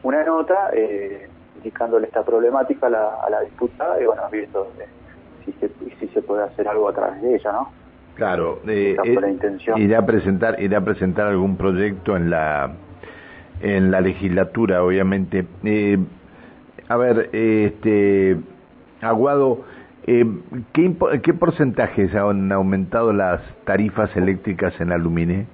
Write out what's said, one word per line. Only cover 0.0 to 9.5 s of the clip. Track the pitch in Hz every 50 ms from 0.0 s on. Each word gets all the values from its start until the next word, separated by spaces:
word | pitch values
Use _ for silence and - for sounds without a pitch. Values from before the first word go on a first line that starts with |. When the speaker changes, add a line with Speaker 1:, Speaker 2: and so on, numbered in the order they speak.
Speaker 1:
una | - 127 135 151 156
nota, | 330 165 160 156 - 180 196 196 - -
eh, | 110 110 107 104 98 101 98 101 98 - - - - - - -
indicándole | - - 113 - - 120 110 113 113 110 -
esta | - 113
problemática | 107 - 117 113 113 120 131 135 127 - - - 135 123
a |
la, | 117 110 107 107 110 113 -
a | 104
la | 104 107
diputada, | 107 - - - 123 120 - - - 170 180 -
y | 127
bueno, | 113 110 104 101 104
viendo, | 107 107 104 - - 101 98 95 - -
eh, | 104 - - - - - - - - - - - -
si | -
se, | - - - - - - - - - -
si | - -
se | - 107
puede | - - 101 104
hacer | 101 98 - - 107 107
algo | 104 107 104
a | 101
través | 95 101 95 - 95 98
de | 107 123 123
ella, | 107 - 107
¿no? | 101 117 139 - - - - - - - - - -
Speaker 2:
Claro, | - 110 98 90 85 82 82 - - - 107
eh, | 107 101 101 98
Speaker 1:
Esa | 92 -
fue | 95 117 120 98
la | 98
Speaker 2:
eh, | 98
Speaker 1:
intención. | 95 92 - 104